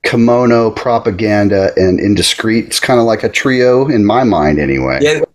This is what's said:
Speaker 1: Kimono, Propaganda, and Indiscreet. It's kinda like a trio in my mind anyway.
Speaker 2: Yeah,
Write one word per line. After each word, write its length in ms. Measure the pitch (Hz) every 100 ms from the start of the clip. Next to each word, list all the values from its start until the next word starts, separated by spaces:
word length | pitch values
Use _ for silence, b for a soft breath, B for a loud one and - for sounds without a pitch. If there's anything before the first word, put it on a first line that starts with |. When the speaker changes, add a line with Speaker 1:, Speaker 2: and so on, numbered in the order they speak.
Speaker 1:
Kimono, 680 | - 120 117 120 120 117 113
Propaganda, 1000 | - 127 117 117 95 107 104 101 98 95 -
and 220 | 92 92
Indiscreet. 640 | 101 95 87 - 113 113 -
It's 140 | -
kinda 240 | - 123
like 200 | 117 107
a 60 | 113
trio 580 | - 139 127 123 127 135
in 160 | 120
my 200 | 104 113
mind 340 | 113 87 76 73
anyway. 400 | 69 67 65 67
Speaker 2:
Yeah, 220 | 147 156 156